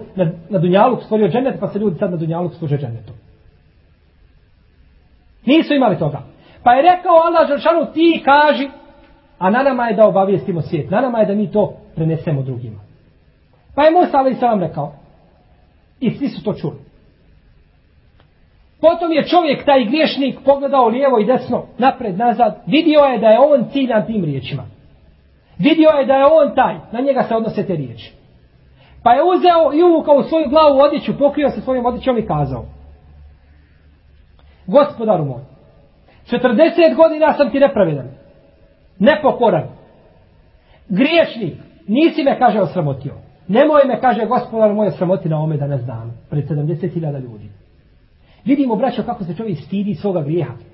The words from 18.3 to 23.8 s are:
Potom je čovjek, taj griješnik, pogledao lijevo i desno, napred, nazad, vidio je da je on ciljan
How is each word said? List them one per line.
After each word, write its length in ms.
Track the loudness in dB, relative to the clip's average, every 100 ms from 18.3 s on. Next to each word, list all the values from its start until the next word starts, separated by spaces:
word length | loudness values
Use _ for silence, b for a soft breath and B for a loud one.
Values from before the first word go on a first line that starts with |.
| _ _ _ _ _
Potom 300 | 0 2 0
je 160 | -2 0
čovjek, 380 | 0 0 -2 2
taj 200 | 2 2
griješnik, 540 | 0 -2 -2 -4 -2 0
pogledao 420 | 0 0 2 2
lijevo 320 | 2 0 2
i 60 | 0
desno, 380 | -2 -2 -8 -8 -2
napred, 400 | -2 0 -6 -2
nazad, 440 | -2 2 0 -2 -2
vidio 320 | 0 4 4
je 180 | 4 2
da 100 | 4
je 120 | 4
on 260 | 6 4 0
ciljan 340 | -4